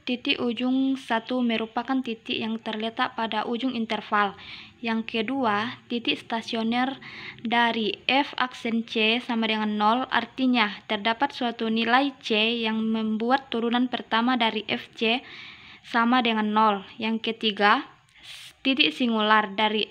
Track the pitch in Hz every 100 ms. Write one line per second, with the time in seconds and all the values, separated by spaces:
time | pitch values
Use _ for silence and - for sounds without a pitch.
0 | - 247 277 - 247 226 254 262 269 262
1 | - 226 226 254 240 220 226 240 240 262
2 | 240 226 - - 220 220 220 214 226 226
3 | 254 - 226 214 - 233 254 233 220 208
4 | - 208 196 - - - - - 233 226
5 | 226 226 226 269 226 202 240 - - 240
6 | 277 269 - 226 - 226 226 240 262 262
7 | - - - - 226 240 233 226 208 -
8 | - 262 285 - 254 - 233 226 226 226
9 | 220 240 247 226 220 214 214 208 214 247
10 | - 240 233 - 262 247 202 196 - 208
11 | 220 226 285 - 240 233 226 226 226 262
12 | 285 269 - 214 226 233 220 220 220 220
13 | 220 214 233 269 - 233 233 240 247 233
14 | - 226 240 254 226 214 - 240 - -
15 | 226 247 - - - - - - - 233
16 | 233 254 226 220 214 214 220 196 - -
17 | 220 226 226 220 220 196 208 254 - -
18 | _ _ - - - - 269 269 302 -
19 | 240 220 214 214 202 196 214 214 -